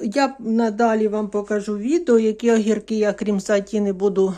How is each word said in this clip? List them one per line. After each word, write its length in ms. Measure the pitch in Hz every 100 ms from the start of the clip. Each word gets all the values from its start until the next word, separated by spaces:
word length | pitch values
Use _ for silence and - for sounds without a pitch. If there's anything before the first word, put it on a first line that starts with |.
я 340 | 269 233 269 269
надалі 720 | 226 226 233 208 233 220 214
вам 200 | 208 214
покажу 500 | 208 202 208 202 208
відео, 400 | 220 330 339 233
які 340 | 220 214 233
огірки 420 | 226 214 208 -
я, 180 | 220 208
крім 280 | 202 202 202
сатіни, 520 | 196 208 202 214 202
буду, 420 | 185 202 185 190